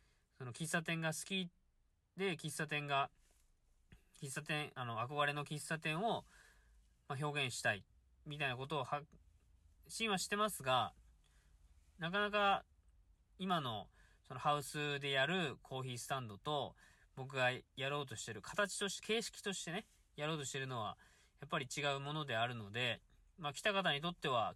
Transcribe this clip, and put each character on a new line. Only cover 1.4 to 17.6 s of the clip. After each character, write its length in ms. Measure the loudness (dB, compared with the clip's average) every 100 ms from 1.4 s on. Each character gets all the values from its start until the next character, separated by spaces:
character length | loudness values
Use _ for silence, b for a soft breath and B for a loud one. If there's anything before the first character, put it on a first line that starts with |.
| -2 -8 _ _ _ _ _ -4
で、 220 | -2 -2
喫 180 | -4 -4
茶 120 | -2
店 200 | -2 2
が、 220 | 2 2 -4 -20 _ _ _ _ _ _ -20 _ -12
喫 100 | -6
茶 100 | -6
店、 300 | -2 -2 -2 -4
あ 100 | -4
の、 140 | -2
憧 260 | 0 2 2
れ 80 |
の 100 | 2
喫 160 | -2 -4
茶 180 | -2 -2
店 260 | 0 0
を、 200 | 2 0 -2 B B B B B _ _ -8
ま 80 | -2
あ、 60 | 0
表 220 | 2 0
現 60 |
し 80 | 2
た 120 | 2
い 100 | 0 -4 -20 _ _ -12
み 120 | -2
た 80 | -2
い 20 |
な 80 | -2
こ 100 | 0
と 140 | 0
を 40 | 0
発 200 | -2 -4 -18 -20 -20 -20 -20 -20 -20 -12
信 200 | -2 2
は 80 | 2
し 100 | 2
て 100 | 2
ま 120 | 2
す 140 | 2
が、 300 | 4 4 4 -2 -20 -20 -20 b b -20 -20 -20 -20 -8
な 120 | -2
か 100 | 2
な 100 | 2
か 320 | 6 6 4 0 _ -20 -20 -20 -20 _ -6
今 200 | 0 2
の 280 | 0 -4 -8 b b b -12
そ 80 | 0
の 40 |
ハ 160 | 2 2
ウ 80 |
ス 380 | 0 -2 -2 -2
で 80 | 0
や 160 | 2 4
る 320 | 2 0 -4
コ 160 | -6 -6
ー 40 |
ヒ 60 | -4 -6
ー 20 |
ス 100 | -4
タ 120 | -4
ン 100 | -4
ド 80 | -8
と、 360 | -2 0 0 -6 B B B -12
僕 200 | -6 2
が 140 | 2 2